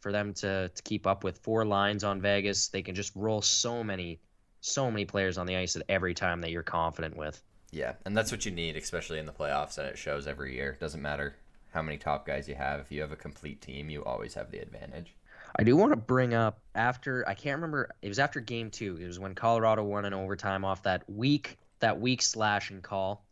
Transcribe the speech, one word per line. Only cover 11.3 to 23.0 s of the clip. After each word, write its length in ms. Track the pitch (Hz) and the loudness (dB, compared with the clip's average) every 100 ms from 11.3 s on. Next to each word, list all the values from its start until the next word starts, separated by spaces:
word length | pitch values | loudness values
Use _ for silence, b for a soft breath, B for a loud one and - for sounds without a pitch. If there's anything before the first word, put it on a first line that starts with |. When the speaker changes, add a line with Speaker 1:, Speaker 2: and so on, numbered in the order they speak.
| - - - - | -6 -20 -20 -8
Speaker 2:
how 80 | 82 | -4
many 140 | 78 73 | -4 -4
top 300 | 78 73 - | -2 -2 -2
guys 220 | 71 71 | -4 -4
you 60 | |
have. 260 | 69 67 71 | -4 -2 -4
If 120 | 71 | -6
you 80 | 71 | -6
have 100 | 76 | -6
a 40 | 76 | -6
complete 440 | 76 - 78 71 | -12 -12 -12 -12
team, 260 | 69 67 76 | -12 -10 -8
you 160 | 73 | -6
always 300 | 65 55 57 | -4 -4 -4
have 160 | - - | -8 -8
the 80 | - | -8
advantage. 580 | - - - - - - - B B - | -10 -12 -12 -10 -12 -16 -20 B B 2
Speaker 1:
I 60 | |
do 140 | 110 143 | 6 8
wanna 180 | 233 285 | 8 6
bring 380 | 113 127 123 | 4 4 6
up 260 | 117 110 - - | 6 4 2 -6
after, 540 | 104 120 123 139 127 92 | 0 0 0 -2 -2 -2
I 60 | |
can't 220 | 95 147 143 | -2 -4 -4
remember, 380 | 165 147 - - | -2 -2 -2 -4
it 60 | 101 | -4
was 100 | 101 | 2
after 220 | 135 147 | 2 0
game 300 | 117 117 110 | -6 -6 -6
two. 240 | - 104 85 | -6 -6 -6
It 60 | 90 | -8
was 140 | 87 | -8
when 160 | 95 95 | -8 0
Colorado 480 | 117 117 110 110 | 4 6 6 6
won 200 | 104 101 | 4 0
in 80 | 101 | 0
overtime 520 | 98 95 98 98 95 | -2 -2 -2 0 0
off 180 | 98 95 | 0 0
that 240 | 98 92 - | 2 0 0
weak, 500 | 101 131 147 - - _ - | -2 2 2 0 -12 _ 0
that 220 | 113 92 | 2 4
weak 220 | 123 123 | 2 2
slashing 580 | - 110 107 104 - 98 | 2 2 4 2 0 -10
call. 420 | - 98 | -6 -2